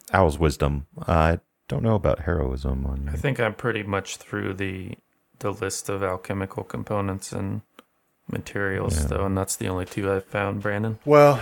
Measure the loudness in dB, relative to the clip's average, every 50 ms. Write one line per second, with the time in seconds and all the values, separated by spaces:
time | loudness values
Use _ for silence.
0 | -4 2 4 6 6 6 4 4 2 2 2 2 0 0 0 -2 -4 -8 -14 -10
1 | -2 2 4 4 6 4 4 0 -2 _ _ _ _ -6 -4 0 2 2 2 2
2 | 2 2 0 0 0 -2 0 0 0 -2 -2 -2 -2 -2 -2 -2 -2 -2 -4 -4
3 | -4 -4 -4 -2 -2 -2 0 0 0 -2 -2 -2 -4 -2 -2 -2 -2 -2 -2 -2
4 | -4 -6 -12 -14 -10 -6 -4 -4 -2 -4 -4 -4 -4 -6 -4 -6 -8 -10 -12 -14
5 | _ _ _ _ _ _ _ _ -6 -6 -4 -2 -4 -4 -4 -6 -6 -6 -4 -2
6 | -2 -2 -2 -4 -6 -6 -4 -4 -4 -4 -6 -10 -10 -8 -8 -10 -6 -4 -4 -2
7 | -2 -2 -4 -6 -8 -8 -8 -6 -4 -4 -6 -6 -8 _ _ -20 _ _ _ _
8 | _ _ _ _ _ -8 -8 -8 -8 -6 -4 -2 -2 -2 -2 0 0 0 0 0
9 | 0 -2 -2 -2 0 0 0 0 0 -2 -4 -4 -4 -4 -2 -4 -4 -6 -6 -4
10 | 0 0 0 0 -2 -4 -4 -2 -2 -2 -2 -2 -2 -2 -2 0 -2 -2 -4 -4
11 | 2 6 8 10 10 10 8 4